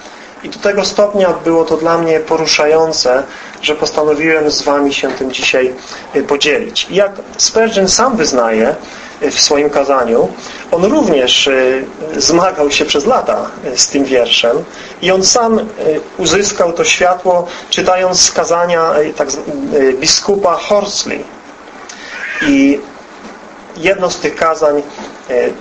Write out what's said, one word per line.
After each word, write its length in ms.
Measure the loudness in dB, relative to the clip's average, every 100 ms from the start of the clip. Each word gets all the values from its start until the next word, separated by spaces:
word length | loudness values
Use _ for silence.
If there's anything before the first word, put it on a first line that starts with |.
| -20 -20 -20 -16
I 60 | -14
do 100 | -2
tego 260 | 0 0 0
stopnia 440 | 2 2 4 2
było 360 | 2 2 2 2
to 120 | 0
dla 200 | 2 2
mnie 220 | 2 0
poruszające, 1040 | 0 0 0 2 4 4 2 0 2 2 0 -10 -18 -6
że 140 | -4 -2
postanowiłem 760 | -2 0 0 2 2 2 2
z 100 | 0
wami 320 | 0 2 2
się 180 | 0 -2
tym 200 | -4 -6
dzisiaj, 440 | -2 0 2 0 -2 -12 -16 -6 -4
y, 80 |
podzielić. 640 | 0 0 0 0 -2 -6 -2
I 60 | 0
jak 160 | 0 -2 -12 -4
Spurgeon 500 | 0 2 2 2 2
sam 280 | 2 2 0
wyznaje, 580 | 0 0 2 2 0 -2 -8 -16 -16 -6
y, 100 | -4
w 100 | 0
swoim 280 | 2 2 2
kazaniu, 640 | 2 2 2 2 2 0 -4 -14 -16 -4
on 140 | 0 2
również, 640 | 2 4 2 2 2 2
y, 380 | 2 2 0 -4 -10 -8 -2
zmagał 540 | 2 4 2 2 0
się 140 | 0 0
przez 200 | 0 2
lata, 440 | 2 0 -2 -4 -8 -6
y, 40 | -2
z 100 | 0
tym 180 | 0 2
wierszem 580 | 2 2 2 2 0 -4 -14 -18 -6
i 100 | 0
on 120 | 2
sam, 360 | 2 2 2 0
y, 60 | -2 -4 -2 -2 -4 -4
uzyskał 560 | 0 2 0 0 0
to 100 | 0
światło, 640 | 0 2 2 2 2 0 0 -8 -4
czytając 520 | 0 2 2 2 2
z 100 | 0
kazania, 680 | 0 0 2 2 2 2 2
y, 140 | 0
tak 180 | 0 -4
z-, 60 | -4 -6 -6 -2
y, 200 | 2 2
biskupa 600 | 2 0 0 0 2 2 0
Horsley. 680 | 0 0 0 -4 -6 -8 -10 -18 -20 -20 -20 -20 -18 -18 -16 -12 -10 -4 2
I 320 | 4 4 2 -4 -16 -20 -20 -18 -18 -20 -20 -18 -4
jedno 320 | 0 0 -2
z 100 | -2
tych 160 | -4 0
kazań, 460 | -2 2 2 0 -4 -10 -16 -14 -4
y, 240 | -2 0 -4